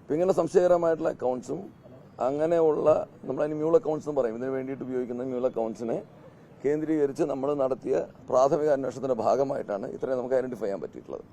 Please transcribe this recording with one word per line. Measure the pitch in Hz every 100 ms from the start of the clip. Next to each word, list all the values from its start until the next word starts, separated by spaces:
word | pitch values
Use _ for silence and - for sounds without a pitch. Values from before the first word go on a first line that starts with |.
അപ്പൊ | -
ഇങ്ങനെ | 147 180
സംശയകരമായിട്ടുള്ള | 180 165 185 180 175 170 160 160
അക്കൗണ്ട്സും | - 127 127 123 156 202 - - - - -
അങ്ങനെയുള്ള | 120 147 160 170 160 151 151 156 - -
നമ്മളതിന് | 131 135 151
മ്യൂൾ | 151 156 165
അക്കൗണ്ട്സ് | 147 151 123
എന്ന് | 143
പറയും, | 117 113
ഇതിന് | 127
വേണ്ടിയിട്ട് | 135 131 135
ഉപയോഗിക്കുന്ന | 127 127 123 123
മ്യൂൾ | 131 123 127
അക്കൗണ്ട്സിനെ | - 113 104 117 151 - - - - - -
കേന്ദ്രീകരിച്ച് | 135 151 151 156 143 135
നമ്മൾ | 160 139 135
നടത്തിയ | 147 131 127 - - - - -
പ്രാഥമിക | 127 139 160 151
അന്വേഷണത്തിന്റെ | 135 131 120 131
ഭാഗമായിട്ടാണ് | 117 110 117 135 135 - 101 120
ഇത്രയും | - 127 131
നമുക്ക് | 123
ഐഡന്റിഫൈ | 131 127 120
ചെയ്യാൻ | 104 95
പറ്റിയിട്ടുള്ളത്. | 64 62 - - -